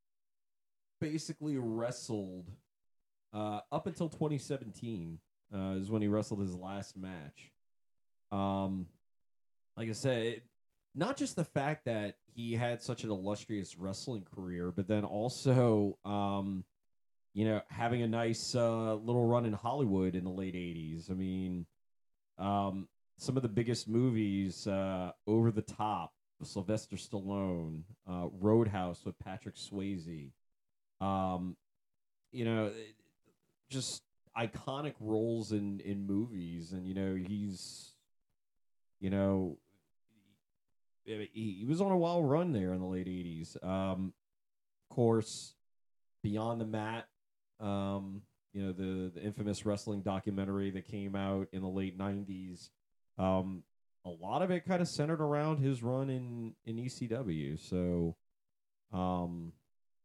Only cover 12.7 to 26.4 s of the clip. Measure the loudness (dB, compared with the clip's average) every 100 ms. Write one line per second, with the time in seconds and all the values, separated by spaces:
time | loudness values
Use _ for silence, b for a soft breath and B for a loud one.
12.7 | 0 -4 -4 -2 0 0 -2 -2 -4 -4
13.7 | -6 -6 -6 -6 -6 -8 -10 -6 -2 -2
14.7 | 0 2 2 2 0 -2 2 6 8 8
15.7 | 6 4 0 -4 0 0 0 0 -4 -6
16.7 | _ _ _ _ _ _ 0 2 2 -2
17.7 | -2 2 2 2 2 2 0 0 2 4
18.7 | 4 0 0 2 4 6 6 4 0 0
19.7 | 2 4 4 4 2 -2 -2 -4 -4 -4
20.7 | -4 -6 -6 -4 -4 -2 -2 -2 -4 -6
21.7 | _ _ _ _ _ _ -4 0 2 2
22.7 | -2 -8 _ _ -8 -2 0 2 2 2
23.7 | 0 2 4 4 4 2 2 0 -2 -2
24.7 | 0 0 -2 -4 -4 4 6 6 4 -2
25.7 | -2 -2 -2 -4 _ _ -16